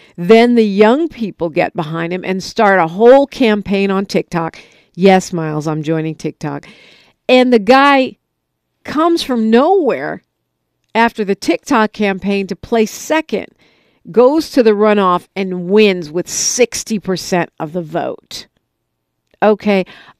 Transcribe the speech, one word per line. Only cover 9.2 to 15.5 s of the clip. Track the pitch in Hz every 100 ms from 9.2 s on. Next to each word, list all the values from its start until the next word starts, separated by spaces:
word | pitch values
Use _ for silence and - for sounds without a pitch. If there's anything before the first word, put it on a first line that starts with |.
from | - 247 220
nowhere | 226 302 392 277 139 147 180 _ _ _ _ _ _ _
after | 220 233 -
the | 196 196
TikTok | - - - 254 214
campaign | - 208 196 196 202 190
to | 190
place | - 233 214
second, | - - 311 311 202 - _ _ _ _ _ -
goes | 170 247 311 302
to | 277
the | 220
runoff | 208 214 208 190 175 - -
and | 190